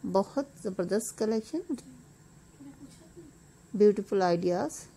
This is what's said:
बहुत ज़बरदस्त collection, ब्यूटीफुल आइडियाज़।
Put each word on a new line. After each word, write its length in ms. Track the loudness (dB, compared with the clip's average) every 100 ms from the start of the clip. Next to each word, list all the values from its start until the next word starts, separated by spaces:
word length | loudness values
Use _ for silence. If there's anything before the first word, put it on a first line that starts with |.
| 0
बहुत 420 | 0 0 -4 -6 -8
ज़बरदस्त 540 | -8 -4 -2 -2 -2 -4
collection, 440 | -2 -2 -4 -8 -6 -8 -10 -20 -20 -20 -20 -20 -20 -20 -20 -18 -20 -20 -20 -20 -20 -20 -20 -20 -10
ब्यूटीफुल 480 | 6 6 6 0 2
आइडियाज़। 580 | 2 2 2 0 -2 -6 -18